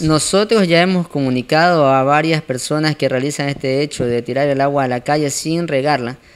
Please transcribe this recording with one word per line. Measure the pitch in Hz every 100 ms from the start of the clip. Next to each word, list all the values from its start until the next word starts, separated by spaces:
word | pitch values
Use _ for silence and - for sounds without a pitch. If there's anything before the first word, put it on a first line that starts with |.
Nosotros | 156 156 - 190 214 226 185
ya | 170
hemos | 185 185 170
comunicado | 143 131 127 120 151 175 165 139
a | 135
varias | 135 151 160 156
personas | - 127 - 151 156 151
que | 135
realizan | 131 139 143 143
este | 139 135 135
hecho | 147 - 123
de | 120
tirar | 117 127 143
el | 135
agua | 139 143 131
a |
la | 123
calle | - 151 147
sin | - 151 165 165
regarla, | 139 143 143 120 135 -